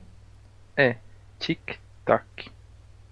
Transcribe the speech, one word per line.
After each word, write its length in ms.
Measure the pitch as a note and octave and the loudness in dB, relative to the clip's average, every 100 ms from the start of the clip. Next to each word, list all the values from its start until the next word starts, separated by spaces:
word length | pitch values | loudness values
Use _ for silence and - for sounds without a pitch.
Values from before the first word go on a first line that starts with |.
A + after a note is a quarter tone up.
| - - - - - - - - | -18 -18 -20 -20 -20 -20 -6 4
É, 200 | C3 A#2 - - - - | 4 4 -8 -20 -18 -8
tic-tac. 1120 | - E3 - - - - - A2 - - - - - - - - - | -4 -4 -4 -10 -12 -4 4 4 4 -16 -16 -16 -20 -20 -20 -20 -20